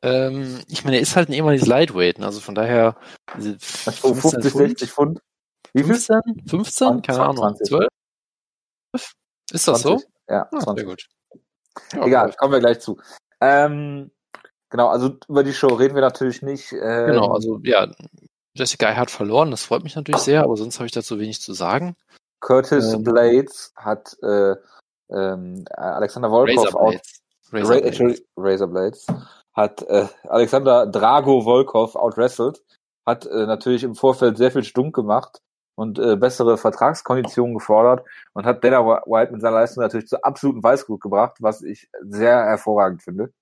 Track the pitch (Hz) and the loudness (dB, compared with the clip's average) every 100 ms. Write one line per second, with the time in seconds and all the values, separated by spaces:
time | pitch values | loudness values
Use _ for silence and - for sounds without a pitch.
0 | 127 127 131 135 135 127 - 156 139 131 | 0 0 0 -4 -10 -12 -12 -8 0 0
1 | 123 - 170 135 156 139 131 123 131 98 | 2 0 0 0 2 2 4 2 2 2
2 | 90 - 101 104 104 101 113 120 113 113 | 0 0 -6 -8 -10 -4 0 2 2 0
3 | - - - - 107 101 - - - - | -18 -20 -20 -12 -10 -10 -12 -10 -10 -2
4 | 131 127 143 139 131 135 147 240 - - | 0 2 2 2 -2 2 0 0 -8 -2
5 | 147 165 _ _ _ _ _ 127 147 233 | -2 -2 _ _ _ _ _ -2 0 0
6 | - 220 226 220 - 170 214 - 247 247 | 2 0 0 -10 -6 -6 -4 0 0 0
7 | - 127 143 135 104 104 104 151 220 _ | -2 0 0 0 -2 -2 -2 0 0 _
8 | _ _ _ _ _ _ _ _ _ 254 | _ _ _ _ _ _ _ _ _ -12
9 | - _ _ _ - 165 - 147 156 214 | -12 _ _ _ -12 -2 0 2 2 0
10 | - _ _ 101 - 311 226 196 101 92 | -2 _ _ -4 -2 -6 -4 -6 -8 -12
11 | - _ _ - _ _ _ - - 302 | -18 _ _ -20 _ _ _ -20 -14 -2
12 | - 127 101 - 139 139 120 117 - 104 | 2 2 2 0 0 4 2 0 -4 -14
13 | - - _ _ 131 143 147 147 147 143 | -14 -20 _ _ 2 4 2 -2 -10 -12
14 | 139 _ _ - _ _ _ 120 120 123 | -14 _ _ -20 _ _ _ 0 2 2
15 | 127 131 _ 143 139 135 139 117 135 143 | -2 -4 _ 0 0 2 0 2 2 2
16 | 135 - 131 117 135 139 - 127 110 117 | 0 0 -6 -6 -10 -12 -12 -8 -4 -2
17 | 117 120 104 107 110 107 117 113 95 - | 0 2 2 -2 -4 -6 0 2 0 -6
18 | - _ _ _ _ - 127 - 110 110 | -20 _ _ _ _ -8 -6 -2 -2 0
19 | 123 - 101 113 160 117 - - 165 151 | -4 -4 -2 0 0 -2 -4 -4 -4 -12
20 | 147 151 - 147 147 110 113 - 120 117 | -4 -4 2 2 2 0 -6 -10 -10 -10
21 | 110 107 107 107 - 95 90 113 175 175 | -8 -8 -8 -10 -12 -8 -2 -2 -4 -12
22 | _ _ _ _ - 127 131 147 113 113 | _ _ _ _ 2 2 4 0 0 -2
23 | 110 117 120 120 139 - - - 107 107 | 2 4 4 4 0 -8 -20 -14 -6 -6
24 | - - 113 101 98 98 _ _ _ _ | -8 -10 -4 0 0 -2 _ _ _ _
25 | _ 95 95 92 90 92 - - 92 90 | _ -6 -6 -6 -10 -14 -16 -10 -8 -4
26 | 104 - 120 113 131 127 104 90 - 92 | -6 -4 0 4 4 4 2 2 2 0
27 | - - _ _ _ 110 104 123 123 - | -10 -20 _ _ _ -4 2 2 2 0
28 | 120 120 _ - 95 95 95 90 95 117 | 0 0 _ -6 -2 0 -2 -2 -4 -6
29 | - - - _ _ - 107 - - 101 | -8 -10 -10 _ _ -2 -2 -2 0 0
30 | 101 - - 113 117 135 135 120 107 101 | 0 -6 -4 0 2 2 4 4 4 2
31 | 110 139 135 131 110 123 135 113 113 - | 4 4 4 2 4 2 4 2 0 0
32 | 117 107 123 123 120 - _ _ _ _ | -4 0 -2 0 -4 -4 _ _ _ _
33 | - 120 - 110 107 110 - 123 123 110 | -4 -4 -4 -4 -2 -2 0 -2 -2 0
34 | 135 127 123 107 123 135 117 - 139 160 | 2 4 2 4 2 2 -4 -2 -2 -2
35 | 104 110 - - _ _ _ - 110 104 | 0 -2 -2 -20 _ _ _ -10 -8 -2
36 | 117 104 123 123 117 110 113 - 127 160 | 0 2 2 2 2 2 0 2 0 0
37 | - 127 117 - 120 113 - 107 117 127 | -4 -4 -2 -2 -2 -2 2 4 6 4
38 | - - - - 107 117 120 131 113 113 | -2 -20 -18 -8 -4 0 4 4 4 2
39 | - 110 113 113 113 113 117 127 113 117 | 2 0 0 0 0 2 0 0 -4 -4
40 | 107 - 139 135 143 120 110 - - 104 | -6 -2 -2 -2 -4 0 2 2 -2 -10
41 | 101 101 123 _ 113 - - 104 _ - | -4 0 -2 _ -4 -4 -12 -18 _ -20
42 | 101 101 117 123 110 107 - 104 95 87 | -14 -2 2 4 2 -2 0 2 0 -2
43 | - 90 120 _ | -12 -8 -10 _